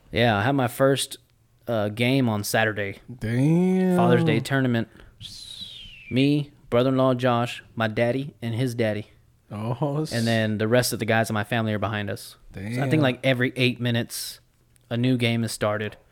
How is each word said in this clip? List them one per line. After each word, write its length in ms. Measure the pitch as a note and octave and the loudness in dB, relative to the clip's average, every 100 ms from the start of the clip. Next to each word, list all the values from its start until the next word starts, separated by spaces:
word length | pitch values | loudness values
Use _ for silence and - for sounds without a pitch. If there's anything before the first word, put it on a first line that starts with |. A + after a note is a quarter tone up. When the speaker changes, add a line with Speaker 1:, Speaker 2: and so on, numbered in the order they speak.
| - | -6
Speaker 1:
Yeah, 280 | - A#2+ G2+ | 2 2 4
I 40 | |
had 100 | A#2+ | 2
my 160 | C#3+ A#2+ | 0 0
first, 500 | - C3+ C3 - - _ _ _ _ - | 2 2 4 -2 -10 _ _ _ _ -4
uh, 220 | A2+ G#2 | -2 -2
game 400 | G#2+ A#2+ C3+ A#2+ | 0 2 2 2
on 140 | G#2 | 0
Saturday. 560 | G2 A#2 A2 G2+ G2 - - B2 | 0 0 0 0 -6 -8 -16 -10
Speaker 2:
Damn. 720 | A2 A#2+ D3 E3+ F#3 F#3 F#3 F3+ | -4 2 4 4 4 2 2 4
Speaker 1:
Father's 280 | F3 - | 4 4
Day 160 | E3 A2+ | 4 0
tournament. 480 | C3 C3+ C3 A#2 A2 - - - - - - - - - - - - | 0 0 2 0 -2 -10 -20 -20 -18 -18 -18 -18 -16 -18 -18 -20 -4
Me, 400 | A#2+ C#3+ D3 C#3+ - - | 0 2 2 -2 -12 -2
brother-in-law 440 | A#2 C3 C3 C3 | 2 2 4 2
Josh, 480 | B2 B2+ A#2+ A#2+ - - | 2 2 2 -2 -6 -12
my 140 | A#2 A2 | -4 -2
daddy, 460 | G#2+ A#2 C3+ C#3 - | 0 0 0 -6 -8
and 120 | A#2 | -6
his 200 | A2+ B2+ | -2 -2
daddy. 360 | A#2 A2 G#2 - - _ _ - | 0 -2 -2 -8 -20 _ _ -14
Speaker 2:
Oh, 520 | G#2+ A2+ B2 D3 D3 | -8 -6 -4 -2 -2
s- 100 | D#3 | -4
Speaker 1:
And 140 | A#2+ A#2 | -2 0
then 320 | A2+ A2 G#2 | 2 0 0
the 100 | A2 | 2
rest 240 | B2 A#2+ | 2 2
of 60 | A2 | -4
the 60 | |
guys 260 | A2 A2+ A2+ | 0 0 2
in 40 | |
my 100 | G#2+ | -2
family 280 | G#2+ A#2+ A2 | -2 -2 -2
are 60 | G#2 | -2
behind 320 | F#2+ G#2 G2+ | -4 -4 -6
us. 260 | G#2 - - - | -8 -12 -20 -20
So 60 | F#2+ | -14
I 40 | |
think, 260 | G2+ B2 C3 | -8 -4 0
Speaker 2:
Damn. 80 | D#3 | 2
Speaker 1:
like, 200 | C3+ B2 | 2 0
every 280 | C3+ B2 B2+ C3+ | 0 0 -2 0
eight 240 | B2+ A#2 | 0 0
minutes, 600 | A#2+ A#2 A2+ - - - _ _ _ _ - | -2 -2 -2 -8 -12 -14 _ _ _ _ -6
a 60 | A#2 | -2
new 200 | B2+ B2+ | 2 2
game 280 | A#2 A#2 | 2 0
is 80 | A2 | -2
started. 440 | - G#2+ G#2+ G#2+ - _ | -2 -2 -2 -6 -10 _